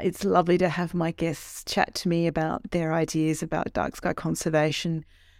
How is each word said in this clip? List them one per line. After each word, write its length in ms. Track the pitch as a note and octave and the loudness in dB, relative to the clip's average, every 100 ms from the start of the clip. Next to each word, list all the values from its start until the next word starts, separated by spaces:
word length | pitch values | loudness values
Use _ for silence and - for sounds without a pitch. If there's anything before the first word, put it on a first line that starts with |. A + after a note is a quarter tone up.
it's 220 | F#3+ - | -2 0
lovely 340 | G3+ F#3 E3+ F3+ | 4 4 6 4
to 100 | F3+ | 4
have 260 | D3+ F3 | 0 -2
my 180 | F3+ E3 | 0 -2
guests 500 | E3 E3 - - - | -2 -4 -4 -10 -14
chat 320 | - - - | -4 0 0
to 140 | - F3+ | 0 0
me 180 | E3+ E3+ | 2 2
about 460 | D#3+ D#3+ - - | 0 -2 -4 -4
their 200 | F3 D#3+ | -2 0
ideas 520 | E3 D#3+ D#3+ D#3 D#3 | 0 0 0 0 0
about 280 | D#3+ - - | -2 -4 -2
dark 220 | - - | -2 -4
sky 180 | - F3+ | -2 -4
conservation 920 | - D#3+ D#3+ E3+ D#3 D#3 D#3 E3+ D#3+ D#3 - - - | -2 -4 -2 2 2 2 0 -2 -4 -6 -20 -20 -20